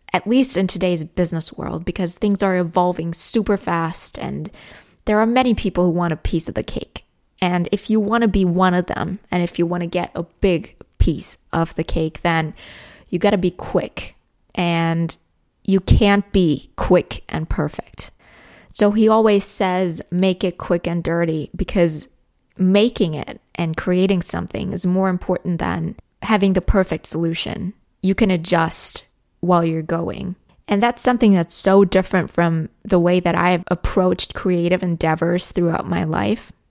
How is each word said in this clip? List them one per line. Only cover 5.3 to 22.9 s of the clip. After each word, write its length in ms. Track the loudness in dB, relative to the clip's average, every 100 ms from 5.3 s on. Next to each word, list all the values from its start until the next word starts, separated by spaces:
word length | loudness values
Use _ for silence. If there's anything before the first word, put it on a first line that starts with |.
| 2 2
people 300 | 0 0 0
who 60 | 2
want 220 | 2 -2
a 40 | -2
piece 320 | -2 -2 -2
of 80 | -4
the 60 |
cake. 400 | -6 -8 -10 -14 -20 _ _ _
And 280 | -2 -2 -2
if 180 | -4 0
you 80 | 0
wanna 300 | 0 2 2
be 160 | 2
one 300 | 2 2 2
of 120 | 2 -2
them, 320 | -6 -6 -8 -4
and 140 | -2
if 160 | -2 -2
you 80 | -2
wanna 220 | -2 -4
get 240 | -4 -6
a 80 | -8 -10 _
big 360 | 0 0 -4 _ -16 0
piece 400 | 0 0 -6 -10 _
of 220 | -4 -2
the 80 | -4
cake, 400 | -4 -2 -4 -4
then 320 | -2 -2 -4 -8 -20 -20 -20 -20 _
you 100 | -2
gotta 180 | 0 2
be 140 | 0
quick. 640 | -4 -4 -4 -4 -8 -16 -18 _ _ _
And 600 | -4 -2 0 0 0 -4 -8 _ _ _ _
you 160 | 0 0
can't 500 | 4 4 6 2 2
be 400 | 2 2 0 -6 -6
quick 480 | 2 2 2 -8 -8
and 200 | -8 -4
perfect. 640 | -4 -4 -6 -12 -14 -14 -16 _ -20 -20 -20 -10
So 240 | 0 2
he 160 | 4 4
always 360 | 6 4 2
says, 560 | 0 -2 -2 0 -2 -4 -4
"Make 320 | 0 2 2
it 120 | -4 -4
quick 300 | -2 -2 -2
and 160 | -4
dirty," 480 | -2 0 0 -2 -6 -6
because 500 | -2 2 2 0 -10 _ _ _ _ 0
making 580 | 2 4 4